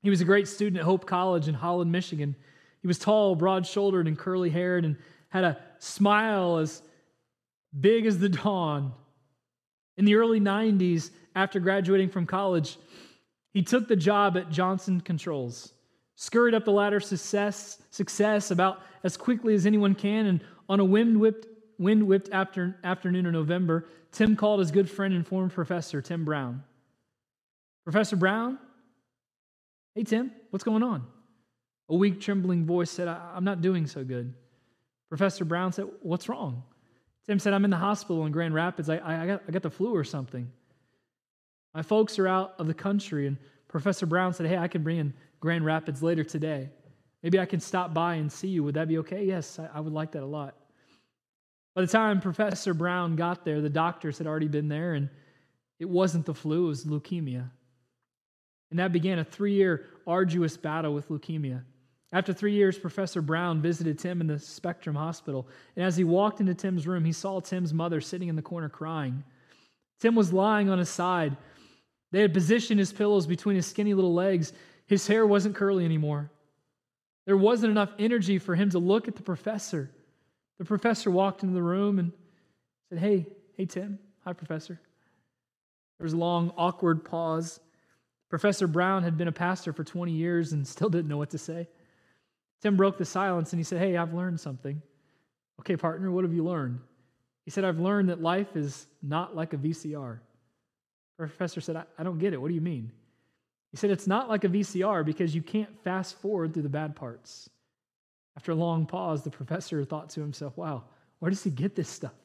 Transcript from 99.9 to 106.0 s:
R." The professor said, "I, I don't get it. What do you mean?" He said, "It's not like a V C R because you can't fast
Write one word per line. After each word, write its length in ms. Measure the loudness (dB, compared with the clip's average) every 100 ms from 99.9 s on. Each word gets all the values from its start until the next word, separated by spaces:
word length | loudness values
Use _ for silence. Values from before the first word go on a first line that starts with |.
R." 280 | -10 -10 -14 _ _ _ _ _ _ _ _ _ -12
The 80 | -12
professor 340 | -6 -6 -6
said, 160 | -8 -8
"I, 80 | -10 -8
I 60 |
don't 140 | -6 -2
get 140 | -2
it. 80 | -2
What 80 | -4
do 60 |
you 60 | -2
mean?" 320 | -2 -4 -8 -16 _ _ _ _ _ _ _
He 40 | -4
said, 140 | 0
"It's 160 | 0 0
not 220 | -2 0
like 160 | 0
a 40 | 0
V 140 | 0
C 200 | -2 -2
R 200 | 0 0
because 320 | -2 -2 -2
you 80 | -2
can't 340 | -4 -4 -6 -8
fast 340 | -6 -6